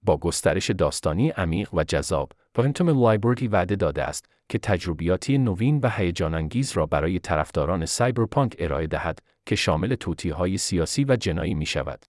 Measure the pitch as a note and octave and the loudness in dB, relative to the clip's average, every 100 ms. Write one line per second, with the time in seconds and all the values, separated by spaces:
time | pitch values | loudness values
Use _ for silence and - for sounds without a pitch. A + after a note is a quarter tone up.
0 | - D#2 F2 - - D#2 - F#2+ D#2 - | 2 0 0 0 0 0 0 2 2 0
1 | - D#2+ D3 - E2+ E2+ G#2 E2+ D2+ D2+ | -2 0 0 0 -2 -2 -2 -2 0 0
2 | D2+ D2+ C#2+ - _ - B2+ C#3+ F3 C#3 | 0 -2 -2 -10 _ 0 0 2 2 4
3 | A#2+ G#2+ A2+ A#2+ A#2+ G2+ F2+ G2 E2+ C#2+ | 4 4 2 0 2 0 2 0 0 0
4 | C2+ - _ _ _ A2 - F#2 F2+ D#2+ | -4 -6 _ _ _ -4 0 0 0 -2
5 | E2 F#2 - C#3 B2 F#2 A#2+ D3 B2 G#2+ | 0 0 2 2 2 2 2 2 0 0
6 | F2+ E2+ D#2+ D#2+ D#2 A#2 C3+ F#2+ D2+ D2 | -2 0 -2 0 -2 -2 -2 -2 0 0
7 | D#2+ F2+ - D#2+ D2+ D#2+ D2 F#2 D#2+ - | 0 -2 -2 -2 0 0 0 0 -2 0
8 | A#2+ A#2 A2+ - C3 - E2 C#2 D#2+ D2+ | 0 2 0 0 0 -2 -4 -2 -2 -2
9 | E2+ D#2+ _ _ - G2+ - D#2+ F#2 C3 | -4 -8 _ _ -4 -2 2 0 0 -2
10 | - E2 F2+ D2+ F2+ F#2+ - F2+ D#2+ - | -4 -4 -4 -2 -2 -2 0 0 0 0
11 | C#3 B2 - D#2+ D#2+ D#2 D#2 - C2+ C2 | 2 2 0 -2 -2 -2 -2 -4 -4 -8